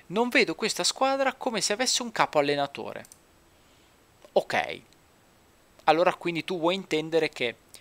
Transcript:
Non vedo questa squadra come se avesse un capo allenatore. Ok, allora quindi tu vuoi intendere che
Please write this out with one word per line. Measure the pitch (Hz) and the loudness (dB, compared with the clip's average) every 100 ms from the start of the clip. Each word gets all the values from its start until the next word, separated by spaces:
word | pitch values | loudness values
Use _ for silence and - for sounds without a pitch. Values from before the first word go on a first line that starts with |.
| - | -6
Non | 185 240 | -2 2
vedo | 269 180 160 | 2 2 0
questa | 214 - | -4 -2
squadra | 180 - 269 269 269 | -2 0 0 2 0
come | - 262 220 | -2 -4 -2
se | - | -2
avesse | 208 254 - | -2 0 -2
un | 240 | -2
capo | - 147 151 | 0 2 4
allenatore. | 143 143 139 - 104 107 - - _ _ _ _ _ _ _ _ _ _ - | 2 0 -2 -6 -10 -10 -14 -20 _ _ _ _ _ _ _ _ _ _ -2
Ok, | 202 - - - - - _ _ _ _ _ _ _ _ _ - | 0 0 -2 -4 -8 -14 _ _ _ _ _ _ _ _ _ 2
allora | 156 180 - | 4 4 2
quindi | 180 165 | -4 -4
tu | - 185 | -4 0
vuoi | 165 190 | 0 0
intendere | - 156 160 160 151 | -2 -2 0 0 0
che | - 123 110 _ - | -2 -4 -6 _ -20